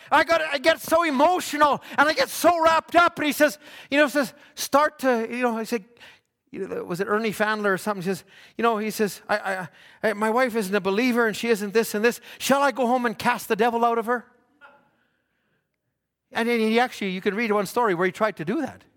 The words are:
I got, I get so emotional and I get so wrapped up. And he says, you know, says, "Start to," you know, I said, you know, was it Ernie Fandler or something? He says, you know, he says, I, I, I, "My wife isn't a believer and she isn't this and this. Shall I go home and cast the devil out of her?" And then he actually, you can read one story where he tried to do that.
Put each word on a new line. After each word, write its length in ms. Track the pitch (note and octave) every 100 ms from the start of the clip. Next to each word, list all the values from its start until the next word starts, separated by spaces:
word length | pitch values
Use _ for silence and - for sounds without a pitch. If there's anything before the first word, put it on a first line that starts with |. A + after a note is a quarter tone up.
| -
I 120 | C#4+
got, 180 | D#4+ E4
I 160 | D#4 C#4+
get 240 | D#4+ D#4+
so 200 | - E4
emotional 800 | E4 C4 D#4 F4+ - D4 D4+ A3+ - -
and 120 | D4
I 40 |
get 160 | D#4 B3+
so 340 | - D#4 F4
wrapped 320 | D#4+ D#4+ -
up. 240 | E4 E4+ E4+
And 80 | D4+
he 60 |
says, 260 | C4 D4 - - - -
you 80 | C#4
know, 80 | D4
says, 260 | D4 A#3+ - -
"Start 440 | - - C#4 D4+ D4+
to," 260 | C4 A#3 A3+
you 120 | A#3
know, 140 | B3 A3+
I 80 |
said, 200 | A3+ A#3+ F#3+ _ - - _ _ _
you 180 | D#3+ F#3
know, 160 | F#3
was 160 | F#3 F3
it 80 | G3
Ernie 240 | G#3 A3+
Fandler 400 | - G#3+ G#3+ G#3
or 60 | F#3
something? 240 | G#3+ G3+
He 60 | F3
says, 120 | F#3+ - - - -
you 60 |
know, 160 | A#3 G#3+
he 140 | G#3+
says, 280 | - G#3 - -
I, 80 | G#3
I, 320 | F#3+ F#3+ F3 - - _
I, 80 | G#3+
"My 180 | G#3 A3
wife 240 | A3+ C4
isn't 200 | A3+ F#3
a 60 | G3+
believer 460 | F#3+ G3 B3+ A#3+ A3+
and 100 | F#3
she 120 | A#3
isn't 260 | G#3+ G#3
this 200 | G#3 G#3+ G#3+
and 80 |
this. 160 | A#3 A3 - -
Shall 240 | - C#4
I 80 | C#4+
go 160 | A3 A#3+
home 200 | B3+ A#3+
and 120 | -
cast 300 | A3+ A#3+ -
the 80 | G#3
devil 280 | A#3 A#3
out 140 | A#3 A#3
of 80 | A3
her?" 180 | A#3+ - _ _ _ - _ _ _ _ _ _ _ _ _ _ _ _ _ _ _ _
And 160 | A3 A#3
then 120 | A#3
he 180 | A3 A3+
actually, 320 | B3 - G3+
you 100 | F#3
can 140 | G#3
read 160 | G3 A#3
one 160 | G#3 F#3+
story 280 | B3 A#3
where 120 | E3+ F#3
he 60 |
tried 240 | - A3 -
to 80 |
do 160 | D#3 C#4+
that. 240 | C4 - _